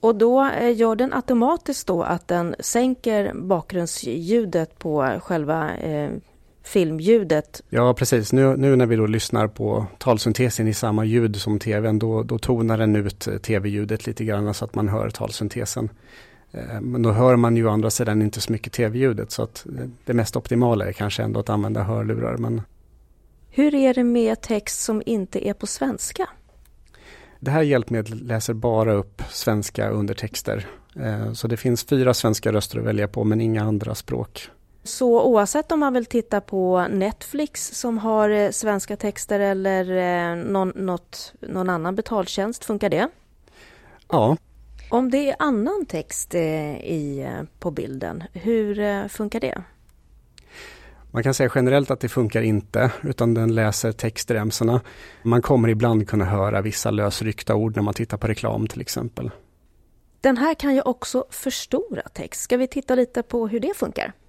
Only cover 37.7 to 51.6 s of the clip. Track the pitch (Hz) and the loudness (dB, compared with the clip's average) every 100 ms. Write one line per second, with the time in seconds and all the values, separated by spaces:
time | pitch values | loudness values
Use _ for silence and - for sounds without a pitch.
37.7 | - 247 226 214 220 208 208 208 202 220 | -6 -4 -2 0 2 4 4 2 0 -2
38.7 | 202 - 208 208 202 - 208 196 190 190 | -2 -4 -6 -6 -6 -2 0 2 2 0
39.7 | 190 185 185 180 175 175 170 170 196 185 | 0 0 0 0 0 -2 -4 -2 0 0
40.7 | - 190 180 _ - - - - 190 185 | -2 -4 -4 _ -18 -18 -16 -10 -4 -2
41.7 | 180 165 190 220 220 180 - 196 233 - | -2 -2 -4 -2 -2 -2 -2 -4 -6 -6
42.7 | 208 208 151 247 - _ _ _ - - | -2 0 0 -2 -4 _ _ _ -20 -20
43.7 | - - - _ - 110 160 _ - - | -20 -20 -20 _ 2 2 2 _ -20 -20
44.7 | - - 233 254 262 285 - 302 233 233 | -20 -2 0 2 2 0 0 0 0 0
45.7 | 403 320 165 - - - 180 160 156 151 | -2 -4 -6 -8 -10 -4 -2 0 -2 -4
46.7 | 143 - 165 147 139 135 127 156 _ 180 | -8 -6 -4 -4 -6 -8 -8 -10 _ -8
47.7 | 147 - 135 - - 165 - 185 233 214 | -6 -8 -6 -8 -8 -12 -8 -2 0 0
48.7 | 208 208 202 208 - 208 226 - - 180 | -2 -2 -2 -6 -6 -6 -4 -4 -6 -12
49.7 | _ _ _ _ - _ - _ - - | _ _ _ _ -20 _ -20 _ -20 -20
50.7 | - - - - 120 117 131 131 - | -20 -20 -20 -10 -2 0 2 2 2